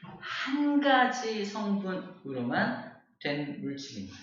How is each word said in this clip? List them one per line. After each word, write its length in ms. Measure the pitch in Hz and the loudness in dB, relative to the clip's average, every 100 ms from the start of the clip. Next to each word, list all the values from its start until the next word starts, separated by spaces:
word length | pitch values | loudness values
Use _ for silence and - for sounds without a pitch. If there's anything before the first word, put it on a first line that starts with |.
| - - | -18 -14
한 600 | - - 269 294 294 285 | -8 -6 -2 2 4 6
가지 640 | 277 262 240 233 226 214 202 | 8 8 6 2 -2 -2 -2
성분으로만 1500 | 220 202 196 185 180 - - 135 127 120 170 208 110 - - _ - | -2 0 0 0 -4 -8 -12 -8 -4 0 0 0 -2 -8 -16 _ -8
된 400 | 147 143 143 - | -4 -2 -4 -4
물질인 460 | 139 139 - 107 92 | -6 -6 -10 -10 -12
거야. 100 | 92 | -12